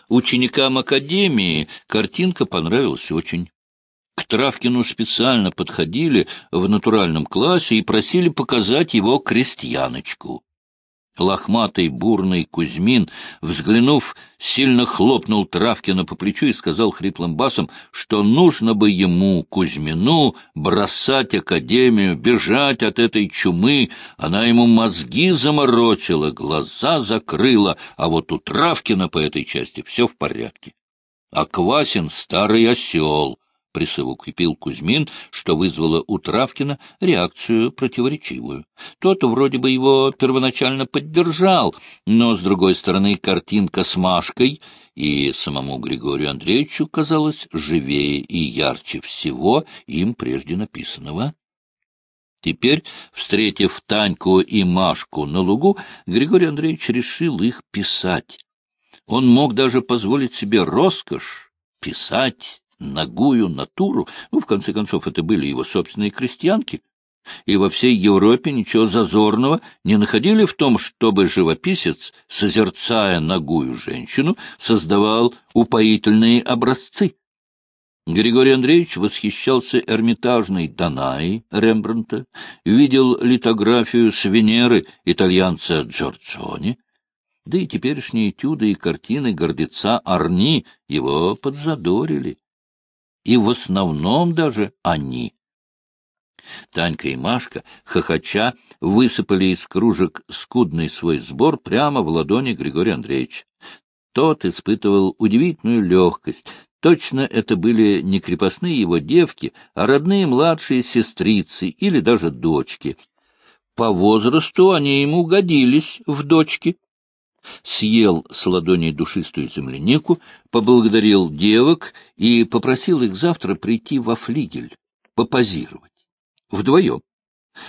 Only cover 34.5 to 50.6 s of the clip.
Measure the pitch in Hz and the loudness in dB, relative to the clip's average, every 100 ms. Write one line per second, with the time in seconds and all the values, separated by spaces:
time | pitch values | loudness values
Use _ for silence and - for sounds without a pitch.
34.5 | - 78 67 78 139 151 - - - - | -2 -8 -6 -2 -2 -2 -10 -18 -10 -2
35.5 | 80 92 78 80 80 - 98 - 95 127 | 0 0 0 0 0 -2 -6 -2 -2 -2
36.5 | - 143 139 - _ 185 120 90 - - | -4 -6 -8 -12 _ 0 0 0 -4 -2
37.5 | 113 117 - 127 127 123 147 - - 117 | 0 0 -2 -4 -2 -4 -4 -10 -12 -10
38.5 | 71 - - - - 185 190 127 117 139 | -12 -14 -20 -20 -2 0 2 2 2 2
39.5 | 131 131 131 131 135 135 - 131 131 131 | 2 0 2 4 4 2 2 0 2 0
40.5 | - 131 135 131 151 147 156 170 156 196 | 0 -4 -4 -4 -6 -2 0 0 2 2
41.5 | 180 101 - - - - 113 117 104 90 | 2 0 -4 -14 -10 0 2 4 2 0
42.5 | 98 95 90 - 92 98 98 - 92 - | 2 4 2 0 2 2 0 -2 -2 0
43.5 | 104 95 - 90 90 92 90 - - 131 | 0 0 -2 -4 0 0 0 -2 0 0
44.5 | 151 - - _ - 73 71 69 65 - | -2 -14 -20 _ -6 -4 -2 -2 -4 -6
45.5 | 69 67 65 - 65 71 69 73 69 85 | -6 -6 -8 -8 -6 -4 -4 -4 -4 0
46.5 | 113 151 - 151 - 147 160 151 151 - | 0 0 -6 -4 -4 -2 -2 -2 -6 -10
47.5 | 82 73 82 67 71 71 71 - 87 73 | -10 -4 -4 -2 -2 -2 -4 -6 -6 -4
48.5 | 60 71 62 - - - - - - 87 | -2 -4 -4 -10 -14 -14 -10 -8 -4 0
49.5 | 240 - - - 143 113 120 123 135 - | 0 -2 -12 -10 -4 -4 -4 -6 -8 -6
50.5 | 90 | -8